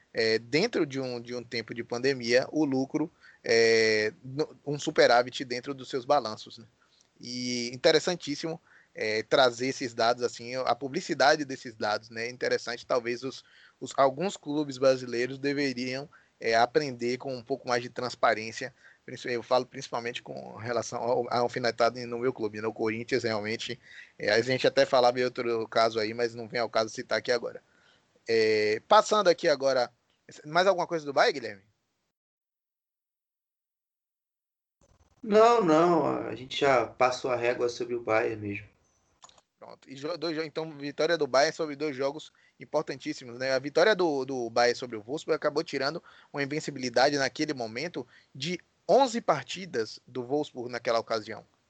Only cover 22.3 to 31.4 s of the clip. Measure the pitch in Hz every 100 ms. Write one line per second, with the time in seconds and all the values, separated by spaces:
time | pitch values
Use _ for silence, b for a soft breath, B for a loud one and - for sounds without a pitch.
22.3 | 123 107 107 110 - 110 110 117 127 113
23.3 | 110 104 113 - 117 B B B B 104
24.3 | 110 120 127 135 135 135 131 123 127 123
25.3 | 127 120 117 110 117 113 110 107 117 120
26.3 | 117 110 123 110 113 110 - 117 110 127
27.3 | 120 117 113 _ b b b b _ -
28.3 | 113 110 107 107 113 - 208 - 214 185
29.3 | 165 170 139 135 131 120 _ _ _ _
30.3 | - 151 170 190 175 170 170 143 139 233
31.3 | 131